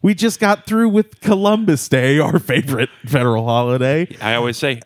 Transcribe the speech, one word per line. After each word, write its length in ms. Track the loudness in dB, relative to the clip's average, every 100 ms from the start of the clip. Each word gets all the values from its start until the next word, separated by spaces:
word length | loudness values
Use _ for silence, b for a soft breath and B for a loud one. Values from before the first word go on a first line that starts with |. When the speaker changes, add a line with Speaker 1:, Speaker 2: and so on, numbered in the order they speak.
Speaker 1:
We 120 | 0 0
just 240 | -2 0
got 260 | 0 0 -2
through 240 | 0 2
with 300 | 2 0 -4
Columbus 680 | 0 2 2 2 0 -2 0
Day, 280 | 0 2 2
our 220 | 2 0
favorite 500 | 0 -2 -2 -4 -4 -6 -4
federal 400 | 0 0 0 0
holiday. 640 | 0 0 0 0 0 -4 -6
Speaker 2:
I 140 | -2 -2
always 220 | -2 -2
say, 220 | -4 -4